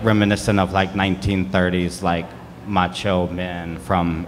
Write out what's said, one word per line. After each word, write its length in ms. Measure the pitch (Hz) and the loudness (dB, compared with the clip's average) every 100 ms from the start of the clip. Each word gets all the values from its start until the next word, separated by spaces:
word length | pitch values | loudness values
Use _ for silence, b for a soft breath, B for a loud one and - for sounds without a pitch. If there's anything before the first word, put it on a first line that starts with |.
reminiscent 560 | 110 107 101 101 - 101 | 2 4 4 2 2 2
of, 120 | 95 | 4
like, 220 | 98 92 | 2 0
nineteen 540 | 95 95 92 101 95 92 | 2 0 0 0 0 0
thirties, 540 | 95 90 90 87 - | 2 2 2 -2 -2
like, 240 | 90 85 85 - - - 104 | -2 -2 -4 -12 -18 -14 -4
macho 640 | 95 87 - 101 90 87 | 0 0 0 0 0 0
men 500 | 90 90 87 85 82 | -4 -6 -6 -8 -8
from 480 | - 92 85 80 | -2 0 0 -2